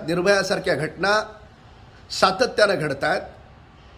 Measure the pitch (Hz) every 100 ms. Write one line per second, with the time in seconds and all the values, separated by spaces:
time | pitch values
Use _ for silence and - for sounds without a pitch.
0 | 143 175 185 196 185 185 185 143 151 -
1 | 185 214 214 - - - - - - -
2 | - - 190 190 233 - 208 180 151 135
3 | 151 190 - - - - - - -